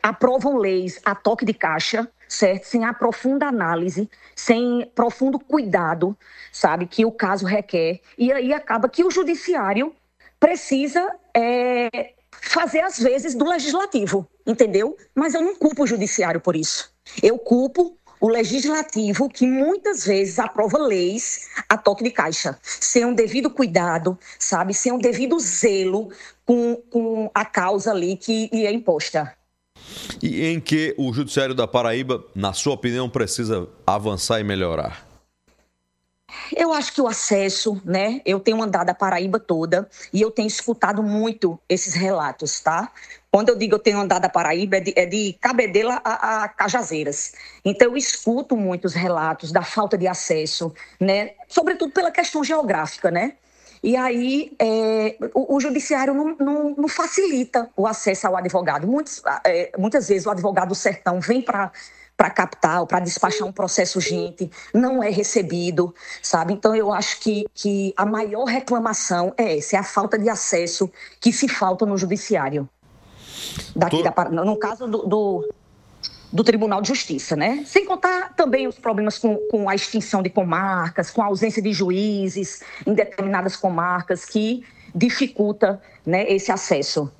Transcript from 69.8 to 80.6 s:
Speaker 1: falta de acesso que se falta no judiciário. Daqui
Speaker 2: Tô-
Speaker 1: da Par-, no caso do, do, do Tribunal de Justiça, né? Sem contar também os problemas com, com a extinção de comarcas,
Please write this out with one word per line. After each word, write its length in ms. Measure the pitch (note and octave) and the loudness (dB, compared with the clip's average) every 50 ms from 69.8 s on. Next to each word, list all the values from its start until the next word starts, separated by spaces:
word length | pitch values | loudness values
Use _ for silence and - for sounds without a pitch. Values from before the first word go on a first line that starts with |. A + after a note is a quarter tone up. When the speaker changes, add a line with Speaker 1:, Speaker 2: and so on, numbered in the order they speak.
| G3 | -2
Speaker 1:
falta 340 | - - G#3 G3+ G3+ - A3 | 0 -2 -2 0 0 0 2
de 100 | G3+ A#3 | 2 0
acesso 640 | A3 - - - - E3+ F3 E3+ - - G3 F#3 - - - - - _ | 0 0 -2 0 0 0 0 -2 -2 -2 -2 -2 -4 -14 -20 -20 -18 _
que 100 | - A#3 | 2 2
se 160 | - - - C4 | 2 4 0 -2
falta 380 | - - G#3 F#3 F#3 F3+ A3+ | 0 0 0 0 2 0 0
no 100 | G#3 G3+ | 0 0
judiciário. 720 | G3 F3+ F3+ F#3+ G3 - - G#3+ E3+ C#3 C3+ D3 D3 C#3 C3 _ _ _ _ - - - - - - - - - - - - - - - - - | 0 0 0 -2 -4 0 0 0 0 0 0 -2 -4 -4 -6 _ _ _ _ -20 -20 -20 -20 -20 -20 -20 -18 -14 -12 -12 -10 -10 -12 -12 -8 -2
Daqui 220 | - - E3+ D3+ D#3+ | 0 0 2 2 2
Speaker 2:
Tô- 60 | E3+ | 2
Speaker 1:
da 80 | E3+ | 2
Par-, 200 | E3 - F#3+ E3 | 2 2 0 0
no 260 | E3 E3 F3 G3+ G#3 G#3 | 0 0 0 0 0 0
caso 300 | G#3 G3+ A3 A3+ B3+ A3 | -2 -4 -4 -6 -6 -4
do, 180 | G#3+ A3 - | -4 -2 0
do, 480 | G3 F#3+ G#3+ G#3 G3+ F#3 F3 - G#4+ - _ _ _ _ _ _ _ - - - - - - - - - | 0 0 2 2 0 0 -2 -4 -6 -8 _ _ _ _ _ _ _ -20 -14 -14 -14 -14 -14 -18 -6 0
do 100 | E3+ A3+ | 2 4
Tribunal 380 | - A3 A3 G#3+ G#3+ G3+ F#3+ | 6 6 4 4 0 0 0
de 60 | G#3 G3+ | 0 -2
Justiça, 480 | C4+ B3+ - - E3 C3+ - - E3 | -2 -4 -4 -4 -6 -8 -4 -4 -2
né? 280 | D3+ D3 G3+ A#3+ D4 D4 - | 0 0 0 0 -2 -6 2
Sem 180 | - F#4+ G4+ | 2 2 2
contar 480 | G4 F#4 F#4 - F4+ F#4 F4+ F#4+ F#4+ - | 2 -4 0 0 0 0 0 -4 -6 0
também 320 | - E4+ C4+ A#3 C4 C4+ C4 | 0 2 2 2 0 0 -2
os 120 | - - | -6 -4
problemas 400 | - A#3+ A3 G3 G#3+ G#3+ G#3 - | -4 -2 0 0 0 -2 -2 0
com, 180 | - A3+ G#3 G#3 - - | 0 0 0 0 -2 -2
com 180 | - G#3+ G3+ F#3+ | 0 0 0 0
a 60 | G3 | 0
extinção 480 | G3 - - - A3 - - - G3 F#3+ | -2 -2 -2 -4 -4 -2 0 -2 0 0
de 60 | F3+ | 0
comarcas, 840 | - G#3+ F#3+ F3 D#3+ E3+ | 0 0 0 0 0 0